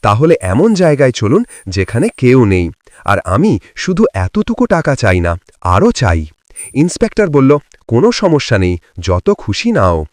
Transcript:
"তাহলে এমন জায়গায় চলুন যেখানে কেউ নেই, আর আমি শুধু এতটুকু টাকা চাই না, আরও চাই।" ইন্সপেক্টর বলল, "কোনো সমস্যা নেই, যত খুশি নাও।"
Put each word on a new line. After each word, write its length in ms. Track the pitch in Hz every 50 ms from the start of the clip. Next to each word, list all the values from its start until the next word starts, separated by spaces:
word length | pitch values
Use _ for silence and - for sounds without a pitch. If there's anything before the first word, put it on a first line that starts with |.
| -
"তাহলে 320 | 107 104 110 147 160 165 -
এমন 340 | - 92 92 117 170 233 220
জায়গায় 380 | 180 180 160 151 135 143 131 123
চলুন 320 | - 110 101 131 202 247 - - - _ 98
যেখানে 400 | 92 101 95 - - 113 160 233 -
কেউ 280 | - 131 123 127 131 120
নেই, 260 | 101 95 92 87 82 - _ _ _ _ - -
আর 140 | - 101 92 -
আমি 340 | 90 92 107 170 220 180 101 _ - _
শুধু 280 | - - - 185 170 226 - _
এতটুকু 520 | 98 92 92 _ 208 214 - 233 - 247
টাকা 280 | 233 208 165 156 - 139
চাই 260 | - - 101 92 90
না, 160 | 85 87 85 87 _ _ _ _ -
আরও 300 | 90 90 98 180 233 233
চাই।" 340 | - - 101 87 82 78 76 _ _ _ _ - - - - -
ইন্সপেক্টর 540 | 127 151 180 - - 240 214 - - 214 180
বলল, 280 | 143 143 135 135 147 147 - _ _ _ _ -
"কোনো 240 | 113 117 165 233 240
সমস্যা 460 | - - 185 160 143 - - 120 101
নেই, 200 | 92 90 90 87 _ _ _ -
যত 300 | 87 95 90 90 - -
খুশি 420 | 202 - - - 101 - - 233 226
নাও।" 320 | 170 101 92 87 80 78 -